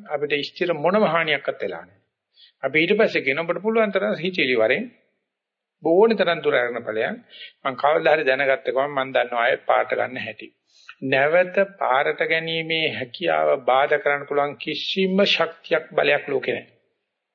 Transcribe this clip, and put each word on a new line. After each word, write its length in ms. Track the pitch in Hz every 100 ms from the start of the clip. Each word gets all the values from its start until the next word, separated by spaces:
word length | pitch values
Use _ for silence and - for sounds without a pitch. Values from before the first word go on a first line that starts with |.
| -
අපිට 300 | 147 143 147
ස්ථිර 300 | 143 - 180
මොනම 320 | 156 156 202
හානියක්වත් 540 | 196 165 160 143 - -
වෙලා 240 | 98 85
නැහැ. 180 | - _ _ _ _ _ - _
අපි 140 | 135 151
ඊට 160 | 170
පස්සේ 300 | 208 202 165
කියන 140 | 139 139
ඔබට 220 | 165 175
පුළුවන් 320 | 208 226 220
තරම් 240 | 190 202 170
හිතේලි 400 | 175 180 139 123
වරෙන් 320 | 110 147 240 - _ _ _ _ _ _ _ _
බොහෝන 340 | 156 170 226 214
තරම් 240 | 175 165
දුර 140 | 147
අරගෙන 280 | 139 120 120
ඵලයන්. 360 | 117 110 131 233 - - - _
මං 180 | 139 127
කවදා 380 | 143 160 160
හරි 100 | 151
දැනගත්ත 440 | 135 131 139 131 -
ගමන් 220 | 123 143
මං 200 | 139 131
දන්නවා 300 | 127 120 120
ආයෙත් 200 | 117 147
පාට 260 | - 120 117
ගන්න 280 | 113 113 127
හැටි. 300 | 113 107 110 _ _ _ _ -
නැවත 560 | 135 135 143 170 180 185 196
පාරට 500 | - 123 127 151 151
ගැනීමේ 600 | 160 165 165 165 160 160 156
හැකියාව 580 | 139 123 - 165 156 156 143
බාධා 400 | 123 131 147 147
කරන්න 240 | 147 143 139
පුළුවන් 300 | 143 143 139
කිසිම 680 | - 151 - 196 190 190
ශක්තියක්, 640 | 202 - 165 - - 160 -
බලයක් 340 | 151 151 143 -
ලෝකේ 280 | 135 -
නැහැ. 200 | 113 - _ _ _ _ _ _